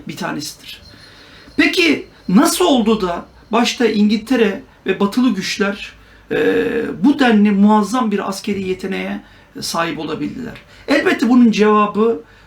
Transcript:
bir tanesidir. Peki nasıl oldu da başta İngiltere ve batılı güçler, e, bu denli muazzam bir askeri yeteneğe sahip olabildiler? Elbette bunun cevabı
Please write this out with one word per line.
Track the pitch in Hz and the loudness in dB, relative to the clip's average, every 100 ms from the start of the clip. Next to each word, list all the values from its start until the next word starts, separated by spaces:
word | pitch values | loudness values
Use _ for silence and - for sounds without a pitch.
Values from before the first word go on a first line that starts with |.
| - | -16
bir | 151 | -10
tanesidir. | 170 151 147 - - - - - - - - - - - | -8 -8 -10 -16 -20 -20 -20 -20 -20 -20 -20 -20 -12 0
Peki | 320 - 330 277 - - - | 0 2 2 0 -4 -14 2
nasıl | 185 330 - 349 | 4 4 2 2
oldu | 262 220 220 | 2 2 0
da | 185 170 - - - | -2 -6 -10 -20 -4
başta | 220 240 - 233 | 0 0 0 0
İngiltere | 208 208 220 - 247 208 190 - _ - | 2 2 0 0 2 2 0 -10 _ -6
ve | 190 | -2
batılı | 196 247 254 | 0 2 0
güçler, | 190 180 - 202 202 - - - - _ | 0 -4 -4 -4 -4 -12 -20 -20 -20 _
e, | 165 185 - 185 - - - | -2 0 0 0 -2 -6 0
bu | 196 277 | 0 2
denli | 247 214 208 | 4 4 4
muazzam | 196 208 214 196 254 226 | 4 4 4 2 -2 -2
bir | 196 - | -2 -4
askeri | 190 - 196 190 | -8 -6 -6 -6
yeteneğe | 185 190 185 190 202 - - _ - | -6 -6 -8 -6 -10 -12 -20 _ -12
sahip | - 165 165 156 | -8 -4 -4 -6
olabildiler? | 156 151 147 - 80 - - - - | -8 -6 -8 -8 -12 -14 -20 -20 -2
Elbette | 285 381 294 233 | 0 0 0 2
bunun | 247 240 | 6 6
cevabı | 190 214 214 208 196 226 226 - - | 4 4 4 2 0 0 -2 -8 -20